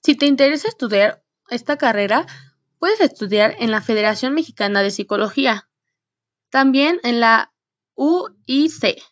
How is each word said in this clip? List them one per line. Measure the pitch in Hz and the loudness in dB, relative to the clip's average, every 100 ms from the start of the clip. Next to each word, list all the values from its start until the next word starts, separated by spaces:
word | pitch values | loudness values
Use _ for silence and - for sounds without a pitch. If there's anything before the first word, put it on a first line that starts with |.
Si | - | 0
te | 285 285 | 2 2
interesa | 277 277 302 427 | 4 2 2 -6
estudiar | - 233 202 208 - _ _ _ | -6 -2 2 2 0 _ _ _
esta | 240 - 294 | -10 -6 -2
carrera, | 269 208 202 233 - - - _ _ _ | 0 0 0 -2 -2 -16 -20 _ _ _
puedes | 349 427 | -2 0
estudiar | 359 - 208 208 214 - | 0 -2 -4 2 0 0
en | 233 | -4
la | 220 | -4
Federación | - 214 214 208 254 | -2 0 0 -2 -2
Mexicana | 294 320 - 202 202 | -2 -4 -4 -2 0
de | 196 | 0
Psicología, | 202 202 202 208 269 262 208 _ _ _ _ _ _ _ _ _ | -2 -4 -2 -2 -2 -2 -2 _ _ _ _ _ _ _ _ _
también | 262 269 269 285 349 | 2 2 4 2 0
en | 240 240 | -2 0
la | 233 226 - _ _ _ _ | 2 2 0 _ _ _ _
U | - 285 349 - _ | -4 0 0 -4 _
I | - 262 320 | -4 0 0
C. | 302 214 - - | 0 -4 -4 -14